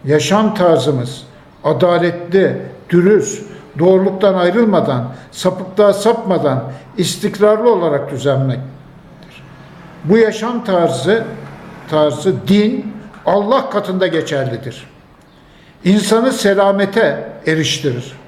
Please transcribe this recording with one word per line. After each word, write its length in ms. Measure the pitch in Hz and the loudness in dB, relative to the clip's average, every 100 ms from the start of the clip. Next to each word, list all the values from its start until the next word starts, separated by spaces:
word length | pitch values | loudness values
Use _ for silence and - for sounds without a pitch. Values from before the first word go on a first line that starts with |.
Yaşam 500 | 139 151 151 202 220 | 2 0 2 2 2
tarzımız 680 | - 175 143 143 131 120 - - - - - | 2 2 4 2 -2 -4 -10 -18 -20 -20 -6
adaletli, 960 | 147 147 175 175 175 170 175 190 160 - - - - | -4 2 2 2 0 -4 -2 2 2 -2 -10 -16 0
dürüst, 540 | 175 185 214 - - - - - - | 2 4 4 2 -8 -14 -18 -16 0
doğruluktan 560 | 175 190 190 190 202 | 2 4 2 2 0
ayrılmadan, 720 | 190 175 208 226 180 147 123 120 - - | 2 0 2 2 2 0 -2 -6 -12 -18
sapıklığa 600 | - 185 185 190 - 208 | -4 -4 -4 -6 2 4
sapmadan 720 | 196 226 226 185 165 143 127 123 - - - | 4 0 0 0 0 0 -2 -6 -14 -12 -4
istikrarlı 760 | 151 - 202 - 208 214 240 | -4 -2 -6 2 2 4 2
olarak 380 | 202 165 143 135 | 2 0 -2 -4
düzenmektir. 540 | 139 139 131 135 - - - - - - - - - - - - - - - | -4 -2 0 0 -4 -8 -18 -20 -20 -20 -20 -20 -20 -20 -20 -20 -20 -20 -12
Bu 140 | 147 220 | 2 4
yaşam 460 | 220 - 226 240 | 4 0 -4 -6
tarzı, 600 | - 185 151 131 147 226 226 - - - - - - | -2 0 0 0 0 -2 -2 -12 -16 -18 -20 -20 -4
tarzı 580 | 156 151 - 190 - - | 0 2 0 -2 -2 2
din 460 | 202 214 262 - - - - - | 2 2 -2 -8 -12 -18 -6 -2
Allah 440 | 196 208 262 - | 0 2 0 0
katında 360 | 208 196 185 185 | -4 -4 -2 0
geçerlidir. 800 | 165 151 143 127 117 127 - - - - - _ _ - - - _ | -2 -2 -4 -4 -6 -10 -16 -20 -20 -20 -20 _ _ -20 -20 -20 _
İnsanı 480 | 180 208 190 226 254 | 2 2 4 2 2
selamete 960 | - 202 196 202 196 196 226 185 135 - - 156 | 0 0 4 2 2 0 2 0 0 -10 -6 -2
eriştirir. 680 | 160 139 - 147 120 - - | 0 -2 -2 -4 -4 -8 -18